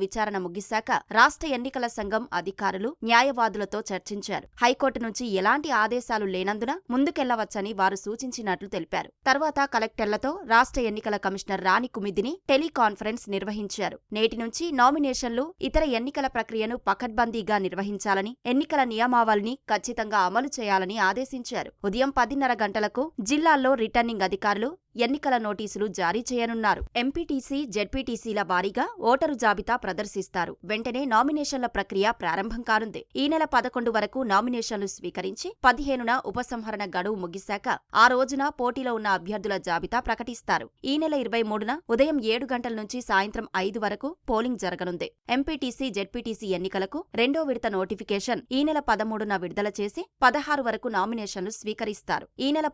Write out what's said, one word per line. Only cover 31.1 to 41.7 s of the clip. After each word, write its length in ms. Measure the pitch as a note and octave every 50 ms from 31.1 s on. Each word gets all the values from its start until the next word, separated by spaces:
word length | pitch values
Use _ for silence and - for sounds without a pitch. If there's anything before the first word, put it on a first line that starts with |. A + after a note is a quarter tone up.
| A3+ G#3+ B3+ C#4+ D4+ D4+ C#4+ - C#4 C4 B3
ప్రక్రియ 400 | A#3 - - - - G3+ G3 G3 G#3+ A#3 -
ప్రారంభం 420 | G3 E3 D#3+ F#3 G3 A3+ A3+ A3+ A#3 -
కానుంది. 340 | A3 G#3+ A3+ A3 E3 - - _ -
ఈ 80 | B3+ C4+ D4
నెల 160 | D#4+ D#4+ D#4
పదకొండు 460 | D4+ - B3 B3 B3+ - B3 A#3+ A#3
వరకు 280 | A3+ A3 G#3 G#3 - C4 C4 A3 F#3+
నామినేషన్లు 560 | G3 A3+ B3 B3 A#3 A3+ - A3+ G3+ G3+ F#3+ -
స్వీకరించి, 560 | - - F3 - F3+ F3 F#3+ G#3 - - F4+ A4+ _ -
పదిహేనున 500 | B3 B3 A3+ - C#4 C4 B3+ A#3+ A3+ A#3+ C4 - -
ఉపసంహరణ 540 | F#3+ B3 B3 - B3+ A#3 G#3+ A3 G#3+ G3 G#3 F3+ -
గడువు 240 | F3+ F3+ G3+ A3 G3 F3+
ముగిశాక, 440 | E3+ E3+ G3 - - G3+ G3+ - - D3 C#3 _ _ -
ఆ 120 | - A3+ B3 B3+
రోజున 340 | B3 C4+ B3 C#4+ C#4 C#4 D4+ D4 -
పోటీలో 340 | B3 B3 A#3+ C#4 C4 B3 A#3
ఉన్న 140 | A3 G#3+ G#3 G3 F3+
అభ్యర్థుల 380 | E3+ F#3 G#3+ G#3 F#3 G#3 G3 F#3 - F#3
జాబితా 320 | E3+ E3+ F3+ F#3 - A#3+
ప్రకటిస్తారు. 680 | B3 - A3+ - A#3+ B3+ A#3+ - - - - - A2+ - _ _ -
ఈ 100 | C4 C#4 D#4
నెల 160 | D#4+ D#4 D4+
ఇరవై 280 | C#4 B3 A#3 A3 A#3 A3+
మూడున 300 | G#3+ G#3 G#3+ G#3 G#3+